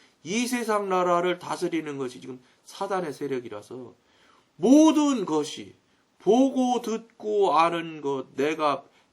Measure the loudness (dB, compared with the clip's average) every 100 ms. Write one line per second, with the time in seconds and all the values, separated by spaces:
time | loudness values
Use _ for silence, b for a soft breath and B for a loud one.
0 | b b -6 -4 -2 -4 -2 -2 0 0
1 | 2 2 0 -4 -6 -6 -4 -4 -6 -6
2 | -8 -8 -16 -16 b b -20 -10 -6 -4
3 | -4 -8 -6 -6 -6 -14 -14 -16 -16 -20
4 | b b b b b -2 6 8 8 4
5 | 2 0 -2 -2 -2 -10 -18 -20 _ _
6 | _ _ 2 4 4 2 0 0 -2 -6
7 | -8 _ -4 0 2 4 2 0 -6 -8
8 | -6 -6 -6 -2 -2 0 -2 -2 -8 b
9 | b